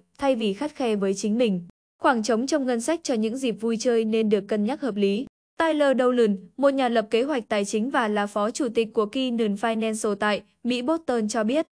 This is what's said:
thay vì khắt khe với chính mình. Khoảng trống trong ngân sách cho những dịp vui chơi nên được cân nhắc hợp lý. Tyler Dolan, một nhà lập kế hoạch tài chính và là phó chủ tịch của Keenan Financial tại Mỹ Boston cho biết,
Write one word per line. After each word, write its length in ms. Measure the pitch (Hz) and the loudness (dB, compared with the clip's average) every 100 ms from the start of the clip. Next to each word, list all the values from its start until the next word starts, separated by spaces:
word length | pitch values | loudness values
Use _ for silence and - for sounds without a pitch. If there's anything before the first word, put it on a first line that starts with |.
| - - | -6 -2
thay 180 | 277 240 | 0 2
vì 180 | 214 | 0
khắt 220 | 196 294 - | -2 -6 -4
khe 200 | 247 208 | -2 0
với 180 | 196 | -2
chính 240 | 196 214 226 | -2 -2 0
mình. 240 | 233 180 175 _ _ _ | 0 0 -6 _ _ _
Khoảng 220 | 320 240 | 2 2
trống 240 | 214 220 269 | 0 0 0
trong 180 | 311 262 | 0 0
ngân 160 | 233 | -2
sách 180 | 240 330 | -2 -2
cho 100 | - | -2
những 240 | 233 220 262 | -2 -2 -2
dịp 140 | 262 | -4
vui 260 | 196 233 220 | -2 -2 0
chơi 280 | 254 233 220 | 2 2 2
nên 240 | 226 220 | 2 2
được 180 | 208 202 | 2 2
cân 160 | 214 | 0
nhắc 180 | 208 294 | 0 -2
hợp 140 | 262 202 | -4 0
lý. 300 | 202 208 285 - _ - | 0 0 -6 -14 _ -2
Tyler 380 | 330 302 285 254 | 0 2 2 4
Dolan, 380 | 254 247 220 190 - - | 4 4 2 0 -6 0
một 120 | 277 | 2
nhà 200 | 269 247 | 2 2
lập 180 | 233 214 | 0 0
kế 140 | 226 | 0
hoạch 260 | 277 277 220 | 0 -2 -2
tài 160 | 208 202 | -2 0
chính 240 | 214 247 | -2 0
và 180 | 285 220 | 0 0
là 200 | 208 208 | 0 -2
phó 240 | 208 208 | -2 -2
chủ 180 | - 254 | -2 -2
tịch 240 | 226 220 | 0 0
của 120 | 226 208 | -2 -2
Keenan 500 | 269 254 233 214 202 | -2 -2 0 -2 -2
Financial 600 | 233 220 220 220 220 202 | -2 -2 -2 -2 -2 -2
tại 260 | 208 202 - _ | 0 -2 -6 _
Mỹ 180 | 240 247 | -4 -2
Boston 460 | 247 330 302 240 214 | -2 -2 -2 -2 0
cho 160 | 226 | 0
biết, 220 | 214 294 - | 0 0 -2